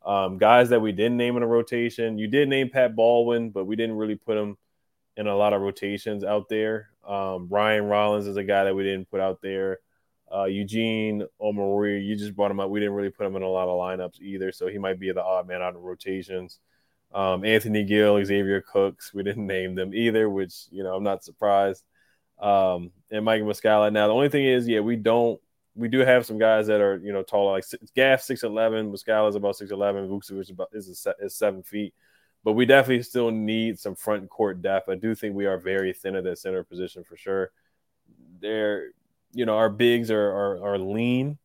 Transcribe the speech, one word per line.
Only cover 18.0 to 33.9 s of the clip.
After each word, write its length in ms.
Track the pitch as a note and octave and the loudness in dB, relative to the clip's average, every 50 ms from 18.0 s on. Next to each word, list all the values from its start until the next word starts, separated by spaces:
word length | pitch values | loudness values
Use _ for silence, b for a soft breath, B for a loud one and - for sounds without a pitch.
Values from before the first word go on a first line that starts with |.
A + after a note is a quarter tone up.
| G#2 G#2 G#2 G#2 G2+ | 6 6 6 4 2
Xavier 360 | G2 G2+ G2+ G2 G2 G2 F#2+ | 2 0 0 2 0 0 -2
Cooks, 520 | - - - G2+ G2 G2 - _ - - - | -2 -2 0 2 2 2 -2 _ -20 -14 -10
we 80 | G2+ | -8
didn't 240 | G2 G2+ G2 A2 G#2 | -6 -6 -6 -6 -6
name 280 | G2 G2 F#2 F#2 F#2 F#2 | -4 -4 -4 -4 -4 -4
them 200 | F#2+ F#2 F#2+ F#2+ | -6 -6 -4 -2
either, 340 | A2 A#2 A#2 G#2+ A2 A2 G#2+ | 0 0 2 2 2 2 2
which, 380 | G2 G2 F#2+ F2 - - - _ | 0 -4 -6 -6 -10 -20 -20 _
you 140 | E2 F#2+ G2 | -12 -8 -6
know, 100 | F#2 F#2 | -6 -4
I'm 80 | F#2+ | -2
not 220 | G#2 G2+ G2 F#2 - | -2 -2 -4 -4 -8
surprised. 580 | - E2+ _ G#2+ G#2 G2+ G2 G2 G2 F#2+ - _ _ _ _ _ _ _ _ _ _ _ _ | -20 -8 _ 2 4 4 4 4 2 -2 -4 _ _ _ _ _ _ _ _ _ _ _ _
Um, 540 | - G#2 G2+ G2 F#2+ F#2 F2+ F2+ F2 F2+ _ _ _ _ | 0 2 4 4 4 2 0 -2 -6 -10 _ _ _ _
and 140 | A2 G#2+ A2 | -6 -2 2
Mike 180 | A2+ A2+ A2 | 2 2 2
Muscala. 480 | G#2+ G#2+ G2+ - - A2 G#2+ G#2+ G#2+ G#2+ | 2 -2 -4 0 2 4 6 6 4 4
Now, 160 | G#2 G#2+ G#2 | 4 4 4
the 60 | G#2+ | 4
only 160 | G#2+ B2 C#3+ D3 | 4 4 2 2
thing 160 | D3 C#3+ C3+ | 2 2 2
is, 240 | C3+ B2+ B2 A#2+ A#2 | 4 2 2 2 2
yeah, 120 | A2+ G#2+ | 0 0
we 140 | G#2 A2+ A#2+ | 2 0 -2
don't, 460 | A#2 G#2 A2+ A2+ A#2+ A#2+ A#2 G#2 - _ _ _ _ _ _ _ | 0 2 2 4 4 2 2 -2 -4 _ _ _ _ _ _ _
we 140 | G#2+ A#2+ A2+ | -8 -6 0
do 120 | A#2+ C3 | 2 4
have 260 | B2+ B2+ B2+ B2 A#2+ | 6 6 6 6 4
some 120 | - A2 G#2+ | 0 0 2
guys 280 | A2 A2 A2 A2 G#2+ | 4 6 6 4 4
that 140 | G#2+ G#2+ G#2 | 2 4 4
are, 180 | G2+ G2+ G2 F2+ | 4 2 0 -2
you 140 | F2+ G#2 | -6 -6
know, 100 | G2+ G2 | -6 -6
taller, 300 | F#2+ - - G2+ G2+ G2 | -4 0 0 2 2 2
like, 120 | G2 F#2+ - | 2 0 -4
si-, 140 | - - - - - _ | -8 -14 -16 -16 -4 _
Gaff 240 | B2+ C3 C3+ C3 C3 | 4 6 6 4 4
six 220 | - - C3 A#2 | 2 -6 -6 -4
eleven, 500 | - A2 G#2 A2 A2+ A2+ A2 A2 G#2+ G#2 | -4 -4 -2 0 0 0 0 -2 -4 -6
Muscala's 440 | G2+ G2 - - A2 G#2+ G#2+ G#2+ G2+ | -8 -8 -2 0 2 4 4 2 2
about 200 | G#2 G2+ G2+ G2 | 0 -2 -2 -2
six 140 | - G#2 F#2+ | -4 -8 -8
eleven, 380 | G2+ F#2+ G2+ G2+ G2 G2 G2 F#2+ | -4 0 0 0 0 -2 -4 -6
Vucevic 320 | G2 G2+ - - G2 F#2+ | -8 -8 -10 -10 -10 -10
is 100 | F#2+ F#2 | -10 -12
about, 180 | F#2+ F2+ F#2 - | -10 -10 -10 -10
is 160 | - A2 G2 F#2 | -10 -14 -14 -14
a 60 | F2+ | -18
se-, 200 | - - G2 F#2 - | -8 -6 -6 -6 -6
is 140 | G2+ F#2+ - | -8 -10 -4
seven 280 | - A2 G#2 F#2+ F#2+ | -2 -2 -2 -2 -4
feet. 320 | F#2 - G#2 G#2 G#2 F#2 _ _ _ _ _ _ _ _ _ _ _ | -14 -10 -8 -8 -8 -8 _ _ _ _ _ _ _ _ _ _ _
But 80 | A2 | 0
we 140 | G#2+ A#2 B2+ | 2 2 4
definitely 360 | A#2+ C3+ C#3 B2+ B2 B2+ A#2+ | 4 4 4 4 2 0 -2
still 280 | A#2+ - - B2 A#2 A#2 | -2 -4 -4 -2 -2 0
need 480 | A2+ A2 G#2+ G#2+ A2 A2+ A2+ A2+ G2+ - | -2 -2 -4 -2 -2 -2 -2 -4 -6 -6
some 160 | - G#2 | -8 -10